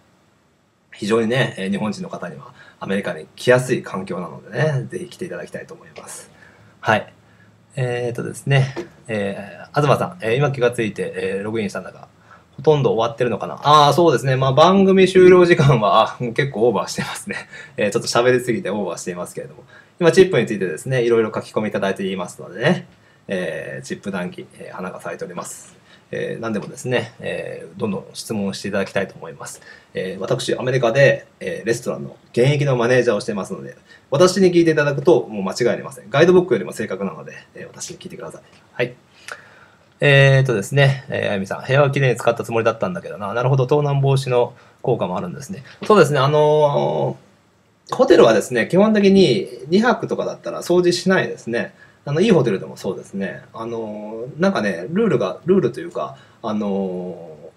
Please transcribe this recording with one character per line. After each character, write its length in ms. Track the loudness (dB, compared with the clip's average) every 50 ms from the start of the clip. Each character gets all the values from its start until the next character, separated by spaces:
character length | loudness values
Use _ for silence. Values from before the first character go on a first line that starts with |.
| _ _ _ _ _ _ _ _ _ _ _ _ _ _ _ _ _ _ -16
非 100 | -10 -4
常 140 | 0 0 0
に 80 | 0 0
ね、 260 | 0 0 -2 -2 -4 -6
え 80 | -6
ー、 40 | -4
日 60 | -4
本 160 | -4 -4 -6 -6
人 100 | -8 -10
の 60 | -12
方 200 | -12 -12 -12 -12
に 80 | -14
は 160 | -16 -20 -20 -20 -20 -20 -20 _ -14
ア 60 | -8
メ 100 | -6 -4
リ 60 | -4 -4
カ 100 | -6 -8
に 140 | -10 -12 -18 _
来 140 | -6 2 2
や 100 | 2 2
す 140 | 2 0 -4
い 80 | -4 -4
環 220 | -8 -10 -10 -8
境 160 | -8 -8 -10
な 80 | -10 -12
の 140 | -14 -16 -18 -12
で 80 | -4 -2
ね、 280 | -2 0 0 -2 -6 -6
ぜ 100 | -10 -12
ひ 80 | -12
来 100 | -12 -14
て 80 | -14 -12
い 20 | -12
た 80 | -12
だ 100 | -12 -14
き 40 | -14
た 100 | -14 -16
い 60 | -16
と 80 | -16 -20
思 100 | -20 -20
い 20 | -20 -20
ま 120 | -20 -18 -18
す。 220 | -18 -18 -20 -20 _ _ -20 -20 _ _ -20 _ _ _
は 160 | -2 0 0
い。 160 | 0 0 -6 _ _ _ _ _ _ _ _ _ _ _ _ -8
え 340 | -6 -6 -4 -4 -4 -4 -6 -6
ー 40 |
と 60 | -6 -8
で 100 | -10 -10
す 120 | -8 -2
ね、 280 | 2 2 2 2 0 -2 -10 -12 -14 -14 _ -12
え 540 | -8 -6 -4 -4 -4 -6 -8 -12 -16 -16 -18 -14 -6 -2
ー、 100 | 0 2
東 160 | 2 2 2
さ 80 | 0
ん、 120 | -6 -6 -6 -4
え 80 | -2
ー、 60 | 0
今 140 | 0 0 0
気 100 | 0 0
が 100 | 0 0
つ 120 | 0 0 -4
い 120 | -4 -4
て、 180 | -6 -8 -8 -6
え 240 | -6 -6 -4 -4 -4
ー、 40 | -6
ロ 80 | -6 -6
グ 80 | -4
イ 40 | -4
ン 40 | -4
し 40 | -6
た 80 | -8
ん 40 | -12
だ 80 | -12 -16
が、 160 | -18 -20 -20 _ _ _ _ -20 -20 _ _ _
ほ 60 | -2 2
と 140 | 2 4
ん 60 | 4 4
ど 100 | 2 2
終 160 | 2 0 -2
わ 60 | 0
っ 40 | -2
て 40 | -2
る 60 | -2
の 100 | -2 -4
か 80 | -6
な。 140 | -8 -8 -4 2
あ 280 | 6 6 8 8 6
ー、 20 | 6
そ 160 | 6 4 4
う 40 | 4
で 60 | 2
す 60 | 2
ね。 100 | 0 0
ま 120 | 0 2 2
あ、 40 | 4
番 340 | 6 6 6 8 6 6
組 200 | 6 6 6 6
終 220 | 6 6 8 8 10
了 160 | 10 8 8
時 120 | 6 6
間 220 | 6 6 6 6 6
は、 380 | 4 4 4 4 4 2 0
あ、 0 | -6
も 100 | -8 -6
う 20 | -2
結 200 | -2 -2 -2 0
構 160 | 2 2 2
オ 40 | 2
ー 20 |
バ 120 | 0 -4
ー 20 | -6
し 60 | -6
て 80 | -8 -8
ま 120 | -8 -8
す 140 | -10 -10 -10
ね。 80 | -10 -10 -10 -14 -18 -20
<laughs> 160 | -20 -14 -6
え 120 | -4 -2 -2
ー、 20 |
ち 60 | -2
ょ 20 | -2
っ 20 | -2
と 60 | 0
喋 240 | 0 2 4 4 2
り 80 | 2
す 100 | 0 -2
ぎ 120 | -4 -4 -4
て 80 | -4
オ 120 | -4 -4 -4
ー 40 |
バ 100 | -6 -8
ー 20 | -8
し 60 | -8
て 60 | -10
い 40 | -8
ま 120 | -8 -10
す 80 | -12 -12
け 80 | -14 -14
れ 40 |
ど 80 | -14 -16
も。 100 | -20 -20 _ -20 -20 -20 _ _ 2
今、 100 | 2 4
チ 120 | 6 6 6
ッ 80 | 6
プ 100 | 6 0
に 60 | 0
つ 80 | -2 -4
い 40 | -4
て 80 | -4
で 120 | -6 -6 -8
す 80 | -6
ね、 160 | -4 -2 0 2
い 60 | 2
ろ 120 | 2 2
い 20 | 2
ろ 80 | 0 -4
書 80 | -8 -8
き 100 | -6 -6
込 80 | -4 -4
み 60 | -4
い 40 | -4
た 80 | -2
だ 100 | -2 -2
い 40 | -4
て 120 | -4 -6
い 100 | -6 -6
ま 120 | -6 -8 -10
す 120 | -12 -16
の 120 | -18 -16 -10
で 80 | -4
ね、 260 | -2 -2 -2 -2 -4 -16 _ _ _ _ _ _ _ -10
え 520 | -8 -6 -6 -6 -8 -8 -10 -12 -12 -14 -12
ー、 40 |
チ 80 | -12 -12
ッ 80 | -12 -10
プ 80 | -10
談 180 | -8 -8 -8 -8
義、 180 | -10 -14 -18 -20 _ -20
え 120 | -20 -16 -14
ー、 20 |
花 160 | -12 -12 -12
が 100 | -12 -12 -12
咲 120 | -12 -12
い 40 | -10
て 60 | -12
お 40 | -12
り 60 | -12
ま 100 | -12 -14
す。 320 | -14 -14 -18 -20 -20 -20 _ _ _ -20 _ _ -12
え 260 | -10 -8 -8 -8 -8 -8
ー、 20 |
何 120 | -8 -6 -6
で 80 | -6
も 80 | -8 -10
で 80 | -14
す 100 | -12 -8 -4
ね、 260 | -4 -4 -4 -6 -12 -12
え 480 | -10 -8 -8 -8 -8 -10 -12 -14 -16
ー、 140 | -16 -12 -8
ど 80 | -6 -6
ん 20 |
ど 80 | -6 -6
ん 60 | -10 -14 -16
質 180 | -16 -10 -8 -6
問 220 | -6 -6 -6 -6
し 80 | -8 -8
て 60 | -6
い 40 | -4
た 60 | -4
だ 60 | -6
き 80 | -4 -4
た 100 | -6 -6
い 60 | -6
と 60 | -10
思 120 | -16 -18 -18
い 60 | -16
ま 120 | -16 -16
す。 140 | -16 -16 -18 -20 -20 -20 -20 _ _ -10
え 220 | -8 -8 -8 -8
ー、 40 | -8
私、 360 | -4 -4 -4 -4 -2 -4 -4
ア 60 | -4 -2
メ 100 | -2 -2
リ 80 | 0
カ 120 | 0 2 4
で、 340 | 4 4 4 4 2 -4 _ _ -12
え 220 | -10 -10 -10 -8 -4
ー、 20 |
レ 80 | -4 -4
ス 80 | -4 -4
ト 80 | -8
ラ 80 | -8 -8
ン 60 | -10
の 120 | -14 -16 -20 _ _ 0
現 220 | 2 4 4 4
役 100 | 2 2
の 120 | 0 0
マ 120 | 0 2 2
ネ 80 | 4 4
ー 40 | 4
ジ 80 | 4
ャ 40 | 2
ー 20 |
を 40 | 0
し 40 | -2
て 100 | -4 -6
ま 100 | -6 -6
す 80 | -8 -8
の 100 | -12 -12
で、 140 | -16 -18 _ _ _ -20 -20 _ -4
私 300 | 2 4 4 4 4 4
に 120 | 4 4 6
聞 80 | 4
い 40 | 4
て 60 | 4
い 40 | 4
た 100 | 2 2
だ 100 | 0 0
く 80 | 0 4
と 240 | 4 4 4 2 -2
も 120 | -6 -6
う 20 | -6
間 100 | -6 -4
違 40 | -2 0
い 40 | 0
あ 60 | -2
り 60 | -2 -6
ま 100 | -12 -16
せ 100 | -18 -12
ん。 80 | -2
ガ 120 | 2 4 6
イ 40 |
ド 60 | 6 6
ブ 80 | 6
ッ 60 | 4
ク 80 | 4 0
よ 40 | -2
り 60 | -2
も 80 | -6 -8
正 140 | -8 -8
確 180 | -6 -6 -6 -6
な 80 | -8 -8
の 120 | -10 -16
で、 80 | -18 -18 -20 -20 _ -20
え 100 | -20 -20
ー、 20 |
私 240 | -18 -16 -16 -14 -14
に 80 | -14 -16
聞 80 | -18
い 40 | -18
て 60 | -16
く 60 | -14 -16
だ 80 | -16
さ 80 | -16 -18
い。 40 | _ _ _ _ _ _ _
は 100 | -6 -6
い。 100 | -6 -6 _ _ _ _ _ -18 -16 -16 -16 -18 -20 -20 -20 -20 _ _ _ _ _ _ 0
え 420 | 2 4 6 6 6 6 6 4 4
ー 20 |
と 80 | 2 0
で 80 | -2 -2
す 120 | -2 2
ね、 300 | 2 4 4 2 0 -6 -8
え 200 | -6 -4 -4 -4
ー、 20 |
あ 40 | -4
ゆ 60 | -4
み 60 | -4
さ 120 | -6 -8 -10
ん、 60 | -4
「部 60 | 0 2
屋 100 | 2 2
を 80 | 2
き 100 | 2 0
れ 80 | 0 0
い 20 |
に 60 | 0
使 140 | 0 0 -2
っ 60 | 0
た 80 | -2 -4
つ 80 | -4 -2
も 60 | 0
り 60 | 0
だ 80 | 0 0
っ 60 | 0
た 80 | -4 -4
ん 40 | -4
だ 80 | -6
け 80 | -10 -10
ど 80 | -12
な。 160 | -10 -8 -6 -4
な 100 | -2 0
る 60 | 2
ほ 80 | 2
ど、 100 | 2 2
盗 160 | 2 2 2 2
難 180 | 2 0 2 2
防 140 | 2 2
止 120 | 2 0 0
の 240 | 0 0 0 0 -4 -16 -20 _ _ _ -2
効 160 | -2 0 0
果 80 | -2
も 100 | -4 -4
あ 40 | -6 -6
る 60 | -8
ん 60 | -10
で 60 | -12
す 100 | -12 -12
ね。」 140 | -14 -14 -14 -20 -18 -8 2
そ 100 | 4 6
う 20 | 6
で 60 | 6
す 80 | 4 4
ね、 60 | 2
あ 100 | 2 2
の 880 | 4 4 4 4 4 4 4 2 2 2 0 0 -2 -2 -4 -4 -6 -8 _ _ _ _ _ _ _ _ _ _ _ _ _ -8
ー、 60 | 2
ホ 120 | 2 6
テ 100 | 6 8
ル 80 | 8 8
は 100 | 8 6
で 80 | 4 0
す 100 | -2 -2
ね、 140 | -2 -2
基 100 | 0 2
本 160 | 4 4 4 4
的 180 | 4 4 6
に 380 | 6 6 6 4 4 0 -2 -6 -10 -14 -8 0
二 120 | 0 2
泊 260 | 2 2 0 -2 -2
と 100 | -6 -4
か 100 | -4 -4
だ 80 | -6 -6
っ 60 | -10
た 100 | -10 -12
ら 100 | -10 -8 -4
掃 200 | 0 2 2 4
除 100 | 2 0
し 160 | 0 0 0
な 140 | 2 2 0
い 60 | -2
で 100 | -6 -10
す 80 | -8
ね。 280 | -6 -4 -4 -4 -6 -10 _ -20 _ _ _ -8
あ 80 | -4 0
の、 80 | 0
い 80 | 4 4
い 20 |
ホ 140 | 4 4 4
テ 60 | 2
ル 100 | -2 -4
で 60 | -6
も 100 | -10 -16
そ 160 | -10 -8 -8 -8
う 40 |
で 80 | -8 -12
す 100 | -12 -8
ね。 280 | -8 -8 -8 -8 -12 -18 -18 -16
あ 100 | -14 -12
の 640 | -10 -8 -8 -8 -10 -10 -12 -12 -12 -12 -12 -12 -12 -6 -2
ー、 20 |
な 100 | 0 0
ん 20 | 0
か 80 | 0
ね、 260 | -2 -2 -4 -4 -8 -6
ル 160 | -2 0 0
ー 20 | 0
ル 100 | 0 0
が、 220 | -2 -2 -6 -6 0
ル 120 | 2 2
ー 40 | 2
ル 120 | 2 0 -2
と 80 | -4
い 40 | -12
う 60 | -10
か、 260 | -8 -8 -8 -8 -10 -16 -20 _ _ _ -8
あ 100 | -6 -4
の 840 | -4 -4 -2 -2 -2 -4 -4 -6 -8 -8 -10 -12 -14 -16 -18 -20 -20 -20
ー、 80 | -18 _